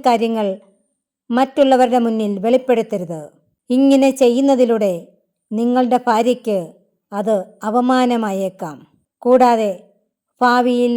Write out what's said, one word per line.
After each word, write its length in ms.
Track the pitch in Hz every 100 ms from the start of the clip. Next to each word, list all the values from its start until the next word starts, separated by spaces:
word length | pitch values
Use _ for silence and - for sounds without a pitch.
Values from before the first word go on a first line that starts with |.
| 269
കാര്യങ്ങൾ 420 | 233 226 226 202 190 _ _ _ _ _ _ - 240
മറ്റുള്ളവരുടെ 640 | 269 302 269 254 254 247 233
മുന്നിൽ 280 | 220 208 196 220
വെളിപ്പെടുത്തരുത്. 760 | 254 262 233 226 202 175 160 151 _ _ _ -
ഇങ്ങനെ 400 | 254 277 269 269 262
ചെയ്യുന്നതിലൂടെ 720 | 247 240 277 262 240 226 202 170 - _ _ _ - 214
നിങ്ങളുടെ 400 | 240 247 247 247 247
ഭാര്യയ്ക്ക് 520 | 220 233 247 226 196 160 - _ _ _
അത് 240 | 202 208 208 185 _ 214
അപമാനമായേക്കാം. 1080 | 240 247 254 247 240 220 190 190 185 170 143 - _ _ _
കൂടാതെ 480 | 240 254 247 226 214 185 _ _ _ _ _ -
ഭാവിയിൽ 520 | 247 247 247 240 240